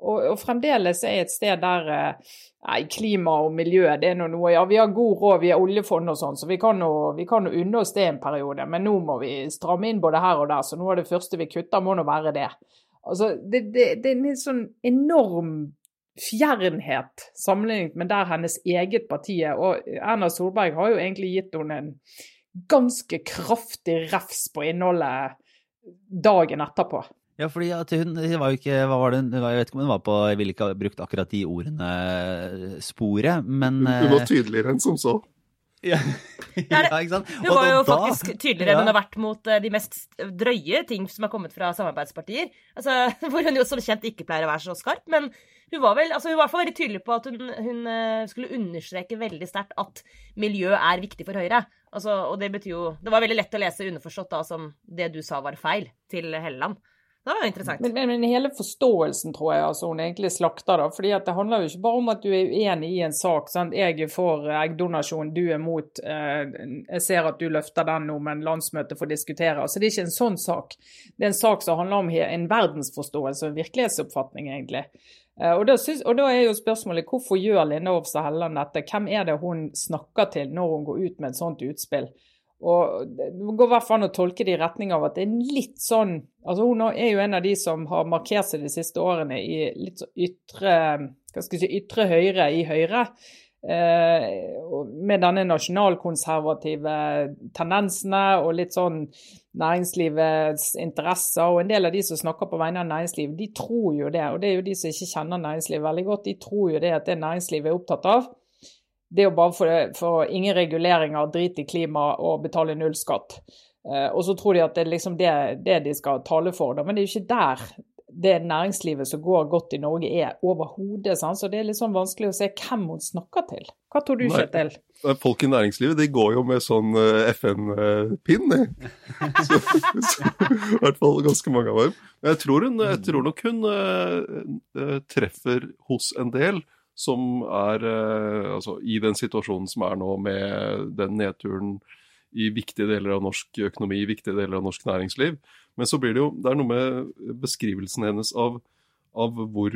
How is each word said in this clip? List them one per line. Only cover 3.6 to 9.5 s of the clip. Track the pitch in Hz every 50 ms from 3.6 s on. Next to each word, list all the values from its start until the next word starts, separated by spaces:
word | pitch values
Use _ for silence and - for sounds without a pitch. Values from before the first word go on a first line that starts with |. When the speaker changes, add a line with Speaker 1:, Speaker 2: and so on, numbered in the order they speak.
| 170 170 180 185 180 156 147 139
Speaker 1:
det | - 180
er | 180 180
nå | 170 165
noe, | 165 170 175 175 170
ja, | 165 185 185
vi | 208 220
har | 220 208 190
god | 220 240 226 196 175 202
råd, | 208 190 165
vi | 165 180
har | 170 170
oljefond | 185 190 202 208 202 - 196 165 170 170
og | 156
sånn, | 151 165 143 143 -
så | - 160
vi | 185 180
kan | 226 226 220 185
nå, | 175 160 151 151 151 151 147 156
vi | 180 175
kan | 233 220 190
nå | 180 - 170 175
unne | 190 220 233
oss | 202 202 -
det | 202 190 170
en | 147 127
periode, | - 139 151 147 139 143 139 139 135 143
men | 165 175 196
nå | 214 208 190 170
må | 151 139 117
vi | 131 123 139 139 131 151